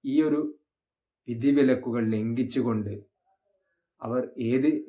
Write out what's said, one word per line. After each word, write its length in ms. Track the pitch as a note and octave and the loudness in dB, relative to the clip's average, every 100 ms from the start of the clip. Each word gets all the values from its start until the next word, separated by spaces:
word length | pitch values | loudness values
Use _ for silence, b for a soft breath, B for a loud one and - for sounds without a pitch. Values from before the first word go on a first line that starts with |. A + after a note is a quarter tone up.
ഈ 120 | C#3 C#3+ D#3 | 2 2 2
ഒരു 140 | D3 D3+ - _ _ _ _ _ _ - | 0 -2 -8 _ _ _ _ _ _ -10
വിധിവിലക്കുകൾ 720 | A#2 C3+ C#3+ C3+ B2 B2+ A#2 A2+ | -2 2 4 4 2 0 -2 0
ലംഘിച്ചുകൊണ്ട് 840 | A2 A2 A#2 A#2 C#3 A#2 G#2+ G2+ G2 - _ _ _ _ _ _ _ _ _ | 0 -2 -2 -2 -2 -2 -2 -4 -10 -14 _ _ _ _ _ _ _ _ _
അവർ 200 | A#2 B2 A#2+ - A#2 | -4 -4 -4 -4 0
ഏത് 180 | C3 D3 D3+ | 2 2 0